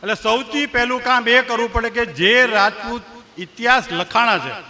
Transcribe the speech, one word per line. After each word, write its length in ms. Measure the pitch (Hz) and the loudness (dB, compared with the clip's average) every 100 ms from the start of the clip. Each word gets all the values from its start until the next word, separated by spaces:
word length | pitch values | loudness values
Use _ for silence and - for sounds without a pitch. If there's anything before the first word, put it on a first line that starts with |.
એટલે 120 | 190 214 | -6 -4
સૌથી 500 | 220 233 233 285 285 | 0 -2 -2 -6 -2
પહેલું 380 | 247 240 247 | -2 -2 -2
કામ 240 | 247 247 226 | 0 0 4
એ 140 | 247 | 2
કરવું 320 | 247 226 233 | 2 -2 -2
પડે 160 | 233 226 | -2 -4
કે 160 | 220 240 | -4 -6
જે 420 | 139 185 247 247 | 0 2 4 4
રાજપૂત 540 | 214 202 214 202 233 - - - - | 4 2 0 -10 -10 -12 -20 -20 -16
ઇતિહાસ 460 | 175 - 233 254 190 | -16 -4 2 2 2
લખાણા 460 | 170 180 220 233 190 | -6 -2 0 2 0
છે 140 | 139 110 | -2 -12